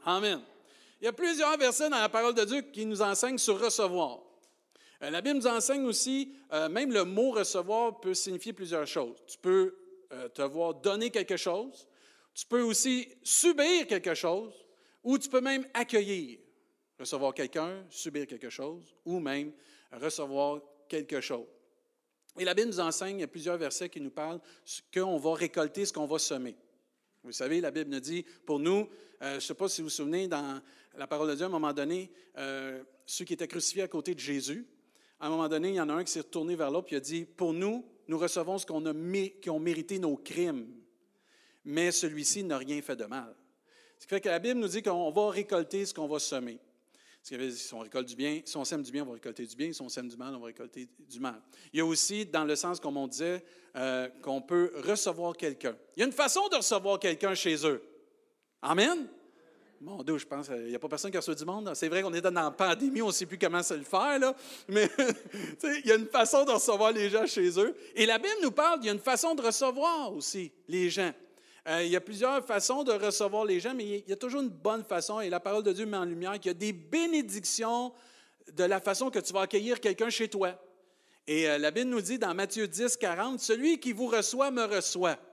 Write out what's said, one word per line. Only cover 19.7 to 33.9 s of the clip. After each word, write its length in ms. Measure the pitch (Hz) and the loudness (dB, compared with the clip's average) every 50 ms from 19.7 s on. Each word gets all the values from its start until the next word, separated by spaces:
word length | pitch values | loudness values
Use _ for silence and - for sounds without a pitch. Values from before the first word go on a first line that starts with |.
| - - _ _ | -20 -20 _ _
recevoir 680 | - 120 127 156 151 - 151 139 135 139 139 143 147 147 147 - - _ - _ | -14 -6 -6 -6 -4 -4 -6 -4 0 0 0 0 -2 -4 -10 -16 -20 _ -14 _
quelque 320 | - 156 151 156 156 139 | -6 -6 -6 -4 -6 -6
chose. 280 | 120 - 139 120 117 - - _ _ _ _ _ _ _ _ _ _ _ _ _ _ _ - - | -4 -4 -6 -6 -8 -12 -18 _ _ _ _ _ _ _ _ _ _ _ _ _ _ _ -8 -4
Et 60 | 180 | -2
la 100 | 185 175 | 0 2
Bible 140 | 190 220 240 | 2 2 2
nous 100 | 202 175 | 2 0
enseigne, 380 | 175 165 156 - 190 190 196 | 0 0 0 -2 -4 -4 -6
il 40 | 196 170 | -6 -6
y 20 | |
a 20 | |
plusieurs 300 | 139 - 170 139 170 175 | -8 -8 -8 -4 -4 -4
versets 320 | 170 160 139 131 - 185 170 | -2 -2 -4 -4 -6 -8 -8
qui 120 | - 170 | -8 -10
nous 120 | 143 135 - | -10 -10 -8
parlent 260 | - 151 156 170 170 - - - - _ - - - _ _ - | -8 -8 -6 -8 -10 -12 -18 -20 -20 _ -14 -14 -14 _ _ -2
qu'on 220 | 180 185 190 180 | -2 0 2 0
va 180 | 151 135 160 165 | 0 2 0 2
récolter 520 | 156 175 160 - 180 156 151 143 190 202 | 2 0 -2 0 0 -2 0 0 -2 -4
ce 60 | 196 - | -2 -2
qu'on 140 | 160 151 | -4 -2
va 140 | 139 151 156 | -2 0 0
semer. 340 | - - 151 131 127 123 104 - _ _ _ _ _ _ _ _ _ _ _ _ _ | 0 -2 -2 -4 -6 -8 -10 -12 _ _ _ _ _ _ _ _ _ _ _ _ _
Vous 80 | 123 113 | -12 -8
savez, 280 | - 131 131 160 175 | -6 -2 0 0 2
la 120 | 175 151 135 | 0 0 -2
Bible 180 | 156 156 143 | -2 -4 -4
nous 80 | 139 135 | -4 -6
dit, 260 | 127 139 165 180 170 - - - _ | -4 -4 -6 -6 -6 -8 -14 -20 _
pour 140 | - 156 143 | -2 -2 0
nous, 280 | 147 165 190 202 214 208 - - - - - _ 127 | 2 4 2 2 2 0 -8 -20 -20 -20 -18 _ -8
euh, 80 | 139 | -6
je 40 | 139 | -6
ne 60 | 139 | -6
sais 140 | - - 156 | -6 -6 -4
pas 140 | - 190 196 | -2 -2 -2
si 120 | - - | -2 -4
vous 80 | 160 156 | -4 -6
vous 20 | |
souvenez, 380 | 143 - 151 143 160 180 190 185 | -4 -4 -2 -2 -2 -2 -2 -2
dans 340 | 170 147 147 139 135 135 - - - - - _ _ | -2 -4 -4 -6 -8 -10 -12 -16 -20 -20 -20 _ _
la 120 | 151 139 131 | -12 -8 -6
parole 220 | 156 147 156 156 | -2 -2 0 0
de 40 | 147 | 0
Dieu, 120 | 139 170 | -2 -2
à 20 | 185 | -2
un 20 | |
moment 220 | 185 160 156 147 143 | 0 0 0 0 0
donné, 400 | 143 143 147 170 185 185 190 - - - _ _ 143 | -2 -2 -2 -2 -4 -4 -8 -14 -20 -20 _ _ -10
euh, 420 | 139 135 135 135 135 135 131 131 135 - _ _ _ | -8 -6 -6 -6 -8 -8 -10 -12 -14 -16 _ _ _
ceux 200 | - - - 180 | -10 -8 -8 -4
qui 80 | - 175 | -6 -4
étaient 160 | 156 170 151 | -4 -4 -6
crucifiés 340 | - 170 156 - - 185 190 | -4 -2 -2 -2 0 -2 -4
à 60 | |
côté 260 | 180 | -2